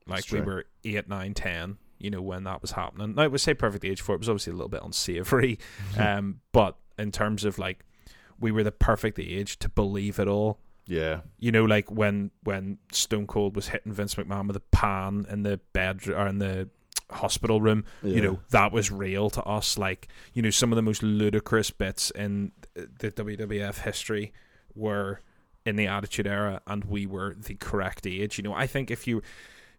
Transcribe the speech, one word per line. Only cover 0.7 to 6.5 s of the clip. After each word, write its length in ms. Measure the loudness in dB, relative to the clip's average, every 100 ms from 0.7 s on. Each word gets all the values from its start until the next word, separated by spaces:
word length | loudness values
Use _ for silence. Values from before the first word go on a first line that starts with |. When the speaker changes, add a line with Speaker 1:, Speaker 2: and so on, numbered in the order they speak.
| _
Speaker 1:
eight, 240 | -6 -4 -4
nine, 240 | -6 -4
ten, 460 | -4 -4 -4 -8 -10 -18 -10
you 120 | -8
know, 100 | -6
when 240 | -6 -6
that 160 | -6 -8
was 120 | -6
happening. 420 | -6 -6 -6 -4
Now, 140 | 2 2
we 100 | 2
say 160 | 0
perfect 300 | 2 0 0 -4
age 160 | -4
for 100 | -2
it, 40 | 0
it 20 |
was 100 | 0
obviously 240 | 0 -2
a 40 | -6
little 120 | -6
bit 140 | -8
unsavory, 720 | -6 -4 -2 -4 2 4 4 0 -10 -12
Speaker 2:
<laughs> 200 | -6 2
Speaker 1:
um, 420 | 2 2 -2 -6 4